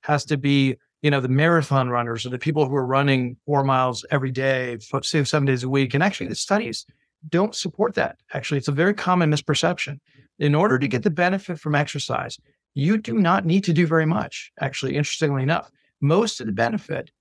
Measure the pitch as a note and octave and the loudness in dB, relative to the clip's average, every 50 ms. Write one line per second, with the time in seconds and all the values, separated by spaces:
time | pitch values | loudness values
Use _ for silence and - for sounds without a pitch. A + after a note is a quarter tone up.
0 | - - D3+ C#3+ - - D#3 C#3 B2+ C#3 C#3+ C#3 C3+ C3+ B2 - _ _ _ _ | -2 0 -2 -2 0 -2 -4 -2 0 2 2 4 2 2 0 -4 _ _ _ _
1 | - D3+ C#3+ C#3 B2+ B2+ C3 C3+ D3+ E3 E3+ E3 C#3+ - C#3+ C3+ B2+ B2 B2 A#2+ | 0 0 2 2 2 2 2 4 4 4 4 4 2 2 2 2 2 2 0 -2
2 | A#2+ A#2+ A#2 A#2 - B2 B2 B2+ - D#3 D#3 D3 D3 C3 C3+ C#3+ C3 B2 C3 C3+ | -2 -2 -4 -6 -6 -8 -8 -6 -4 -2 0 2 0 2 0 -2 -2 0 2 2
3 | C#3+ C#3+ C3+ C3 B2 B2 B2+ _ _ - D3 C#3 C#3 C3+ C3+ B2+ C3 B2+ A#2+ A2+ | 4 4 2 2 0 -2 -6 _ _ -2 0 0 2 2 2 2 2 0 -2 -4
4 | - - D3 C#3+ C3 C3 B2+ C3 C3+ C3+ C3+ C3 B2+ B2 A#2+ A#2 - - - C#3 | -6 -2 -2 -2 0 -2 -4 -2 0 0 0 0 -2 -4 -6 -10 -10 -6 -6 -6
5 | C3+ - - D#3+ C#3+ - - D#3 C#3 C#3 C3 B2 B2 C3 C3+ C#3 C3+ C3 - - | -4 -2 0 0 0 2 0 0 2 2 0 0 0 0 0 0 0 2 2 2
6 | E3 G3+ F#3+ - - - - - - - G3 G#3 - - A3 - - _ _ _ | 0 0 0 -4 -8 -8 -6 -8 -2 0 0 0 0 -2 -8 -10 -12 _ _ _
7 | _ _ _ _ _ D#3 - E3+ G3 A3 - - - F#3 - - G#3 - G3 - | _ _ _ _ _ -2 0 0 0 0 -2 -6 -8 -8 -4 -2 -2 -2 0 -2
8 | - - - _ _ _ - C#3+ B2 - D3+ C#3 B2+ - C#3+ C3+ E3+ F#3+ G#3 G3+ | -4 -4 -4 _ _ _ -10 -8 -6 -2 -4 -2 -2 -2 0 2 2 2 2 0
9 | - F3+ F#3 F3+ E3+ D3+ D3+ D3 - - D3 - - E3+ F3+ - - - C#3+ C#3 | 0 0 2 2 4 2 2 0 0 -2 -2 0 2 0 0 -2 -6 -10 -10 -14
10 | _ _ _ _ - _ _ _ - D3 C#3+ D3+ F3+ G#3+ C3 - C#3 - - A#2+ | _ _ _ _ -20 _ _ _ 0 2 4 4 4 4 2 2 0 0 -2 0
11 | A2 G#3 D#3 D3 F3 F3+ F#3+ G3 - - F3 D#3+ - D#3 D3 D3 D3 - - C#3+ | 0 0 0 2 0 0 0 -2 -4 -8 -10 -8 -4 -2 0 0 0 0 -4 -8
12 | - - B2+ B2 B2+ - - - _ _ _ _ _ _ _ C#3 C3+ E3 G#3+ A3 | -6 -4 -4 -4 -4 -6 -12 -16 _ _ _ _ _ _ _ -2 0 2 2 0
13 | G#3+ - A#3 A3+ G3 E3 F3+ - - E3 E3 G3 G3 - E3 C#3+ F3 D#3 D#3+ D#3+ | 0 -2 0 2 4 4 4 4 2 2 2 2 2 2 2 2 2 4 2 2
14 | D#3+ D#3 E3 - - - - - - - _ - C#3+ C3+ C3 - - C3 C3+ D3 | 2 2 0 -2 -2 -6 -8 -14 -16 -16 _ -6 -6 -6 -6 -6 -6 -4 -2 -2
15 | D3+ - - - D#3+ D3 C#3+ C3+ B2+ C3+ E3 E3+ - - _ _ _ _ _ _ | -2 -2 -2 -2 -2 0 0 0 0 0 -2 -2 -4 -8 _ _ _ _ _ _
16 | - C#3+ F#3 G3 A#3 A3 - - B2 A2 G2 G2 A#2 A#2+ A3+ G#3 - - - C3+ | 0 2 4 4 2 0 -2 -6 -6 -6 0 0 0 0 0 -4 -6 -6 -8 -8
17 | - - _ _ | -8 -10 _ _